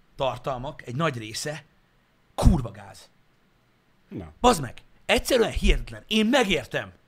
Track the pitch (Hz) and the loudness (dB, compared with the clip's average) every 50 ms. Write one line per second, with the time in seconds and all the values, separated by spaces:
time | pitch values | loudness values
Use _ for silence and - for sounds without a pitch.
0 | _ _ _ - 139 127 117 117 - 147 131 120 123 143 - - - 131 120 143 | _ _ _ -4 -4 -4 -4 -4 -6 -6 -6 -6 -8 -12 -12 -14 -12 -10 -4 -2
1 | 165 156 127 117 110 107 104 - - - 151 156 - _ _ _ _ _ _ _ | -2 -2 -2 -4 -10 -10 -10 -10 -10 -10 -10 -12 -14 _ _ _ _ _ _ _
2 | _ _ _ _ _ _ _ - - - 190 143 113 104 - 104 98 98 - - | _ _ _ _ _ _ _ 4 4 4 4 4 -2 -6 -12 -16 -20 -20 -20 -20
3 | - - _ _ _ _ _ _ _ _ _ _ _ _ _ _ _ _ _ _ | -20 -20 _ _ _ _ _ _ _ _ _ _ _ _ _ _ _ _ _ _
4 | _ - 190 120 87 76 - - - 247 226 160 135 110 - - - - _ - | _ -16 -14 -14 -14 -14 -4 2 4 4 4 4 0 -8 -10 -14 -20 -20 _ -10
5 | _ - 202 254 - - 285 233 214 - - - - - - - - - 113 107 | _ 0 0 0 2 2 2 2 2 2 0 0 4 4 4 2 0 -8 -14 -14
6 | - - 214 214 214 220 277 269 233 196 175 139 113 - - 135 107 92 - _ | -8 -2 0 0 2 2 2 2 2 2 0 -2 -4 -6 -8 -8 -8 -8 -14 _
7 | _ | _